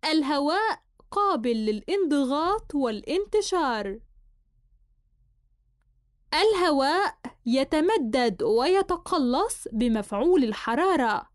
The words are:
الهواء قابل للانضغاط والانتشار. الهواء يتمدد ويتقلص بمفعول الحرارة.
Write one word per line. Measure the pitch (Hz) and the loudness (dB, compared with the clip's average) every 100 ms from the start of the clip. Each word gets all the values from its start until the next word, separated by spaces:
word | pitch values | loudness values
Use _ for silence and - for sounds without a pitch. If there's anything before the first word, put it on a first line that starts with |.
| - | 0
الهواء | 320 277 285 285 349 440 - _ _ - | 0 2 0 0 0 0 -4 _ _ -6
قابل | - 403 330 233 226 214 | 0 2 2 0 -2 0
للانضغاط | 214 - 392 359 285 262 285 330 427 440 294 | -4 -2 0 2 2 2 0 0 -2 -2 -2
والانتشار. | 254 214 - 339 415 427 403 359 294 220 202 196 - _ _ _ _ _ _ _ _ _ _ _ _ _ _ _ _ _ _ _ _ _ _ | -2 -2 -4 -4 0 -2 0 0 0 -2 -4 -8 -14 _ _ _ _ _ _ _ _ _ _ _ _ _ _ _ _ _ _ _ _ _ _
الهواء | 302 415 403 349 285 269 349 403 - - - - | 0 2 2 2 2 2 0 -2 -6 -18 -10 -2
يتمدد | 254 277 311 330 440 240 247 240 180 | 0 0 0 2 0 0 0 0 0
ويتقلص | 143 220 269 381 381 349 - 359 254 262 440 - - | 0 2 2 2 0 -4 -2 0 2 0 -2 -4 -8
بمفعول | 220 247 220 208 202 294 359 | -2 0 0 -2 -2 2 4
الحرارة. | 240 214 - 247 370 349 240 208 - | 2 -2 -4 0 2 2 0 -2 -6